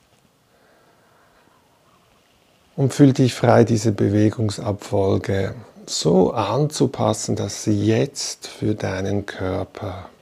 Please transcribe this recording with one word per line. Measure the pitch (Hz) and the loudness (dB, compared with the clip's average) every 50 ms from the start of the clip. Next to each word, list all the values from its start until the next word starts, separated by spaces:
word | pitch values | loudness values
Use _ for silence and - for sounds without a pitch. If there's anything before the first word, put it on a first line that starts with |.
| _ _ _ _ _ _ _ _ _ _ _ _ _ _ _ _ _ _ _ _ _ _ _ _ _ _ _ _ _ _ _ _ _ _ _ _ _ _ _ _ _ _ _ _ _ _ _ _ _ _ _ _ _ _ _ | _ _ _ _ _ _ _ _ _ _ _ _ _ _ _ _ _ _ _ _ _ _ _ _ _ _ _ _ _ _ _ _ _ _ _ _ _ _ _ _ _ _ _ _ _ _ _ _ _ _ _ _ _ _ _
Und | - 139 127 - | 0 0 0 4
fühl | - 147 135 | 6 6 6
dich | 127 - 135 120 - | 6 4 2 0 2
frei, | - - 120 110 117 117 | 2 4 6 6 6 6
diese | 104 117 107 104 113 | 4 2 0 0 0
Bewegungsabfolge | 101 - 113 104 101 104 107 107 - - 110 104 104 - - 110 98 95 - - 104 101 98 98 101 101 - - 101 98 98 104 120 123 - - - - - | 0 0 0 2 2 2 2 2 2 0 -2 -4 -4 -4 -6 -6 -6 -6 -6 -4 -2 0 2 2 0 0 -2 -2 -2 -2 -4 -4 -8 -12 -16 -20 -20 -20 -12
so | - - - - 156 175 185 185 - | -10 -8 -2 0 2 4 4 4 2
anzupassen, | - 117 101 98 110 135 151 147 - - 143 120 - - 117 110 110 - - - 110 | 0 -2 -2 -2 0 -2 -2 -2 0 0 -2 -2 0 0 0 0 0 -2 -4 -4 -4
dass | 104 107 101 - - - | -4 -4 -6 -8 -4 -2
sie | 107 107 101 101 | -2 0 2 2
jetzt | 110 110 117 135 135 - - - - - - - | 2 2 2 0 -2 -4 -8 -10 -10 -10 -12 -16
für | - - - - 107 107 | -18 -10 -4 -4 -2 -2
deinen | 107 - 101 95 95 95 98 101 101 98 | -2 -4 -4 -4 -4 -4 -4 -4 -4 -4
Körper | - - - 95 92 92 92 92 - - - - 101 92 92 90 - - _ | -6 -8 -6 -6 -4 -4 -4 -6 -8 -10 -12 -12 -10 -10 -12 -14 -18 -20 _